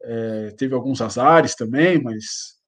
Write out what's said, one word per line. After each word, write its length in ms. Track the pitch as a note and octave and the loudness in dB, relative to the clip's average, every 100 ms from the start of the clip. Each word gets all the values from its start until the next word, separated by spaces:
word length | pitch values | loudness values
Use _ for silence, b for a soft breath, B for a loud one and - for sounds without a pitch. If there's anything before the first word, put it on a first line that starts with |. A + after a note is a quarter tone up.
é, 500 | - A#2 A2+ A2 G#2+ G#2 | -10 -6 -6 -6 -8 -4
teve 160 | C3+ | -2
alguns 280 | B2+ C3 A#2+ | -2 -2 -2
azares 520 | A2+ A#2+ C3+ E3 - | -4 2 6 6 4
também, 480 | - A2+ C3 E3+ E3 | 0 -4 2 4 4
mas 540 | B2 A2 G#2+ - - _ | 0 -6 -10 -12 -14 _